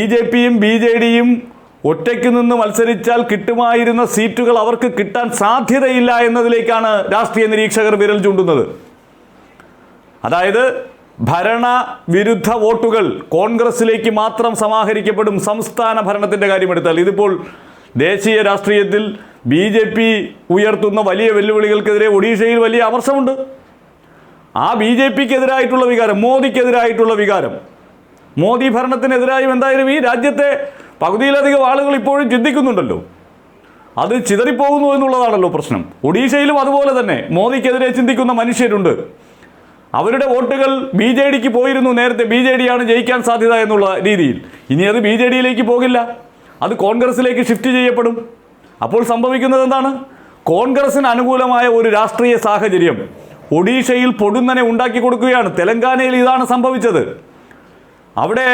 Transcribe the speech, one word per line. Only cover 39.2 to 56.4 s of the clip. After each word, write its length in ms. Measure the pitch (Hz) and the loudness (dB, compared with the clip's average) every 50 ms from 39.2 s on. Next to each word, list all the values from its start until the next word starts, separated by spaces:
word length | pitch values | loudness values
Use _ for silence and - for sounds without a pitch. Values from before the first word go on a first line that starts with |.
| - - - - - - - - - - - - - _ - 120 | -20 -20 -20 -20 -20 -20 -20 -20 -20 -20 -20 -20 -16 _ -4 -2
അവരുടെ 280 | 160 208 233 262 277 277 | 0 0 0 0 0 0
വോട്ടുകൾ 400 | 247 247 262 - 277 269 269 269 269 269 254 269 - 180 | 0 0 0 -2 -2 0 0 0 -2 -4 -6 -4 -2 0
ബി 100 | 208 240 254 247 | 0 2 2 2
ജെ 80 | 277 277 277 | 2 2 0
ഡിക്ക് 180 | 269 220 262 220 240 | 0 0 0 0 0
പോയിരുന്നു 340 | 247 269 269 262 247 262 247 240 | 0 2 0 0 0 2 2 2
നേരത്തെ, 240 | 240 247 233 214 233 220 | 0 0 0 0 0 0
ബി 80 | 226 247 254 | 2 2 2
ജെ 80 | 262 254 254 | 2 2 2
ഡിയാണ് 220 | 254 247 247 247 247 226 | 2 0 0 0 0 2
ജയിക്കാൻ 280 | 226 240 226 247 247 247 - 240 | 2 2 2 0 -2 -2 0 0
സാധ്യത 260 | 233 233 220 233 233 226 220 | 0 2 2 2 2 2 2
എന്നുള്ള 220 | 214 214 202 202 190 190 143 - 202 | 2 2 2 2 0 0 0 0 0
രീതിയിൽ. 300 | 214 190 165 135 113 - - - - - - - 131 | 2 2 2 0 0 -2 -8 -16 -20 -20 -6 -2 0
ഇനി 100 | 151 185 202 208 | 2 2 2 2
അത് 60 | 240 220 208 | 2 2 0
ബി 60 | 220 226 | 2 2
ജെ 60 | 247 247 254 | 2 2 2
ഡിയിലേക്ക് 320 | 254 254 254 254 220 254 214 | 2 0 0 0 0 0 0
പോകില്ല, 280 | 240 247 247 254 247 240 233 240 240 - - - - - - - - - - | 2 2 2 2 2 0 -2 -4 -8 -14 -18 -20 -20 -20 -20 -20 -12 -8 -6
അത് 80 | 185 233 - 175 | -6 -4 -2 0
കോൺഗ്രസിലേക്ക് 580 | 196 226 240 233 254 240 226 254 247 247 220 240 - | 0 0 2 0 0 0 0 0 0 0 0 0 0
ഷിഫ്റ്റ് 200 | 233 196 220 262 247 254 | -2 -2 0 0 0 2
ചെയ്യപ്പെടും. 380 | 247 247 247 240 233 233 233 233 226 - - - _ _ _ _ _ - - - 113 | 2 2 0 0 0 -2 -2 -4 -10 -14 -18 -20 _ _ _ _ _ -20 -10 -8 -6
അപ്പോൾ 160 | 117 147 226 233 226 | -2 0 0 0 0
സംഭവിക്കുന്നത് 520 | 233 233 233 254 - 247 240 262 262 262 262 254 | 0 -2 0 -2 -2 0 0 0 2 2 2 0
എന്താണ്? 240 | 269 269 262 269 269 262 262 - - - - - - - - - | 0 0 -2 -2 -4 -6 -12 -16 -20 -20 -20 -20 -20 -10 -4 -2
കോൺഗ്രസിന് 560 | 160 180 233 262 262 269 277 269 - 269 277 254 233 | 0 0 0 0 0 0 0 0 0 0 0 0 0
അനുകൂലമായ 520 | 240 254 247 262 254 254 254 247 240 247 247 233 233 | 0 0 0 0 0 0 0 2 2 2 2 2 2
ഒരു 100 | 226 226 208 208 | 2 2 2 2
രാഷ്ട്രീയ 360 | 220 214 - - 240 247 240 220 - 214 | 0 0 0 0 2 2 2 2 0 0
സാഹചര്യം 500 | 208 208 202 214 185 180 170 170 123 98 95 - - - - - - - - - 143 160 | 0 0 0 0 0 2 2 2 0 -2 -8 -12 -14 -20 -20 -20 -20 -20 -6 -2 0 0
ഒഡീഷയിൽ 540 | 175 202 247 262 247 - 254 247 247 254 240 - | 2 2 0 0 0 0 0 0 0 0 0 0
പൊടുന്നനെ 420 | 208 202 202 254 247 247 254 254 247 226 | -2 0 0 0 0 0 0 0 0 0
ഉണ്ടാക്കി 280 | 233 226 254 247 220 247 233 | 0 0 -2 -2 -2 -2 0
കൊടുക്കുകയാണ്. 440 | 247 247 233 226 254 254 247 226 185 143 - | 0 0 0 0 0 2 2 0 -2 -2 -2
തെലങ്കാനയിൽ 560 | 170 190 226 233 226 254 262 254 262 254 254 254 247 | 0 0 0 0 0 0 0 0 0 0 2 2 2
ഇതാണ് 200 | 254 262 254 | 2 2 0